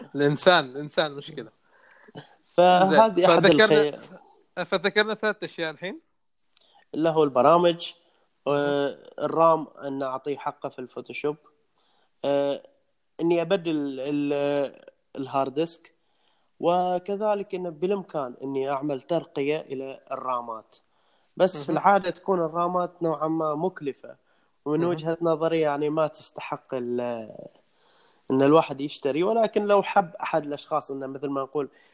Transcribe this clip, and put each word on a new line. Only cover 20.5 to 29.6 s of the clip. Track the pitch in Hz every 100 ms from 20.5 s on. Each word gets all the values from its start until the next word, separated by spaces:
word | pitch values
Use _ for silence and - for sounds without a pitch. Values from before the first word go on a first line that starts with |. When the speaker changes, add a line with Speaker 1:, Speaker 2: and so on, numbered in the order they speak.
| 110 - - _ _ _ _ _ -
Speaker 2:
بس | 180 151
في | 143
Speaker 1:
مهم. | 156
Speaker 2:
العادة | 185 202 185
تكون | 170 - 185
الرامات | 165 170 175 180 175 175
نوعا | 165 151 156
ما | 160 156 151
مكلفة، | 185 180 143 123 120 127 _ _ _ _ -
ومن | 151
Speaker 1:
مهم. | 175
Speaker 2:
وجهة | 170 156 165
نظري | 165 160 165 165
يعني | 156 143 151
ما | 156 156
تستحق | - - - - 147 -
ال-، | 131 120 120 120 117 110 110 - - _ _ _ _ _ _ _
إن | 131
الواحد | 139 160 160 131
يشتري، | 143 - 143 139
ولكن | 185 226 214 214